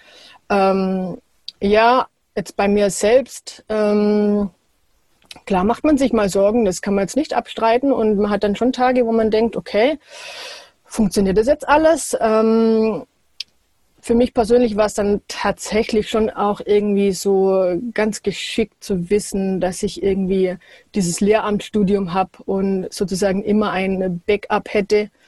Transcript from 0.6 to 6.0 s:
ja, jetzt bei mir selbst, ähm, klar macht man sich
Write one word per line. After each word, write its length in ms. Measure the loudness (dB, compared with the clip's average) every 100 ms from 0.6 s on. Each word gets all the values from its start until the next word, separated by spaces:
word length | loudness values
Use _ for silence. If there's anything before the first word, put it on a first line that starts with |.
| 2 2 0 -2 -6 -10 _ _ -20 -6
ja, 460 | 2 4 4 4 0 _ _ -10
jetzt 180 | -8 -2
bei 140 | 0
mir 200 | 2 0
selbst, 760 | 0 2 2 2 -10 -18 -18 -6
ähm, 840 | -2 0 2 2 2 2 0 -2 -8 _ _ _ _ _ _ -20 -16 -4
klar 200 | 0 0
macht 180 | 0
man 140 | 2
sich 160 | 2